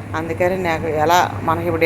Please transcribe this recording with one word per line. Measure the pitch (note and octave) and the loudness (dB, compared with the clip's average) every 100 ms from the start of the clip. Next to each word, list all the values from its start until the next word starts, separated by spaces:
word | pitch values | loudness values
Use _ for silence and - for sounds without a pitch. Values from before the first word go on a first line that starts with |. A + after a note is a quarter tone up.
| - D#3+ | -8 -6
అందుకని | E3 E3 F3+ F#3+ F3 | -6 -2 0 0 -2
నాకు | D#3+ D#3+ D3+ | -2 -2 0
ఎలా, | D3+ F3+ - - - | 4 4 4 -2 -2
మనకి | D#3+ F3 | -2 -2
ఇప్పుడు | E3 | 2